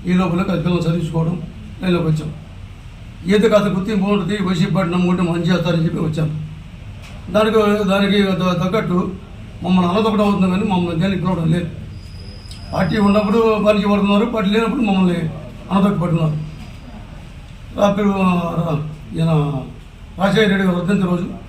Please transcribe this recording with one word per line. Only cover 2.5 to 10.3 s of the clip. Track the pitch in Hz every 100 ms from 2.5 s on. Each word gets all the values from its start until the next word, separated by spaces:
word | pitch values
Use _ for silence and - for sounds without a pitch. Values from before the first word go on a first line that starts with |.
| - - - - - - - 170
ఏదో | 208 220
కాస్త | 208 202
గుర్తింపు | 190 190 208 196
ఉంటుంది, | 208 170 208
వైసీపీ | 185 175 - 156
పార్టీ | 175
నమ్ముకుంటే | 175 180 180
మంచి | 175 170 165
చేస్తారని | 180 165 165
చెప్పి | 160 -
వచ్చాను. | 156 160 156 - - - - - - - - - -
దానికి, | 202 220 220 208 208
దానికి | 190 196 196 202
త-, | 196 175
తగ్గట్టు | 180 170 180 214 160 180 185 - - - - -
మమ్మల్ని | 165 185 175
అనదొక్కడం | 190 214 202
అవుతుంది, | 208